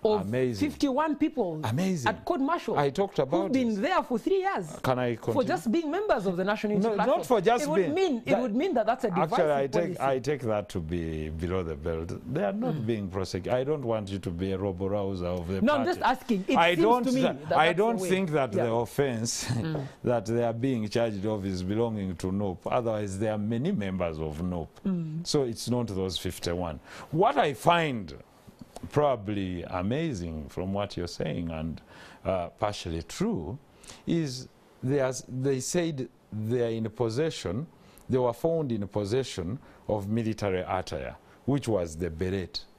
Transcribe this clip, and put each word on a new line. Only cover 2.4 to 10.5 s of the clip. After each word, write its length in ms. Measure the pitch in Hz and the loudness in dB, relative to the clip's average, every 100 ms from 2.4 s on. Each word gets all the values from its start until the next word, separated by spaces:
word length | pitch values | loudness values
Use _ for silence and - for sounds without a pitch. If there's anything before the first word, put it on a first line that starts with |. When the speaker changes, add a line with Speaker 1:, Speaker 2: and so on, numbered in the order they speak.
| 269 330 - 151 | 2 0 0 2
Speaker 2:
I 120 | 143 | 2
talked 260 | 139 196 - | 2 -2 0
about 240 | 135 170 | 2 2
Speaker 1:
who've 80 | 196 | 2
been 180 | 262 240 | 2 2
Speaker 2:
this. 100 | 208 | 0
Speaker 1:
there 240 | 269 359 | 2 2
for 160 | - 233 | 2 0
three 200 | - 381 | 2 2
years 260 | 370 339 170 - | 2 -2 -4 -4
Speaker 2:
Can 160 | - 127 | 2 2
I 160 | 123 113 | 2 0
Speaker 1:
for 60 | - | 0
Speaker 2:
continue? 140 | 107 247 | 2 2
Speaker 1:
just 240 | 349 - | 0 2
being 180 | 330 311 | 2 2
members 360 | 339 415 285 196 | -2 2 2 2
of 100 | 175 | 0
the 60 | |
National 300 | 185 214 214 | 0 0 2
Unity 160 | 208 220 | 2 2
Speaker 2:
No, 60 | 202 | 2
Speaker 1:
Platform. 220 | 190 320 | 2 2
Speaker 2:
not 80 | - | 4
for 160 | 233 | 4
just 220 | 185 240 | 6 4
Speaker 1:
It 60 | 285 | 4
would 60 | 202 | 2
Speaker 2:
being. 160 | 180 320 | 4 4
Speaker 1:
mean, 220 | 381 240 180 | 2 2 2
it 60 | |
Speaker 2:
That 100 | 190 | 2
Speaker 1:
would 140 | 247 208 | 2 0
mean 180 | 370 254 | 2 2
that 100 | 208 | 2
that's 180 | 247 233 | 2 0
a 40 | |
divisive 220 | 165 156 | 2 2
Speaker 2:
Actually, 180 | 214 160 | 4 4
I 140 | 143 139 | 4 2
take, 300 | 127 - 160 | 2 0 0
Speaker 1:
policy. 180 | 131 131 | 2 2
Speaker 2:
I 40 | |
take 220 | 123 147 | 0 -2
that 280 | 117 | 2